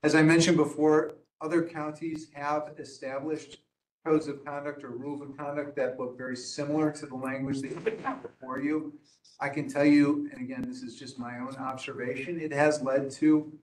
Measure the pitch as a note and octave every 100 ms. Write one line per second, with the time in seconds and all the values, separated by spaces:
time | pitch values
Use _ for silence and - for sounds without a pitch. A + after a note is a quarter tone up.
0 | D3+ D#3 D#3 E3 F3 D#3 D3 - D#3 D3+
1 | D#3 - _ _ D#3 E3+ E3 D#3+ D3+ D3+
2 | E3 D#3 - C#3+ C#3+ D3+ - - C3+ -
3 | C3+ C#3 D3+ D3+ - - _ _ _ _
4 | D#3+ D#3 D3+ C#3 D3 C#3+ C#3+ C#3+ C3+ A#2+
5 | C#3+ D3 C#3+ C3+ D3 D3 C#3+ C#3+ B2+ B2+
6 | B2 - B2+ B2 - - C#3+ D3+ D3+ D3
7 | C#3 B2+ C3 C#3 C3+ C#3 C3+ E3+ A3 A3
8 | C4 C4+ - _ B2+ B2+ D3 D#3 - -
9 | _ _ _ _ C#3 D3+ C#3+ C#3 D3 D3
10 | C#3+ D3+ - B2+ B2+ B2+ A#2+ B2+ B2 A2+
11 | B2+ B2+ A#2+ B2 B2+ C3+ C3 C3 - C3+
12 | B2 C3 C3+ E3+ D#3 C#3 D3+ D3+ C3 C3+
13 | C#3 - D#3 D#3 D3+ -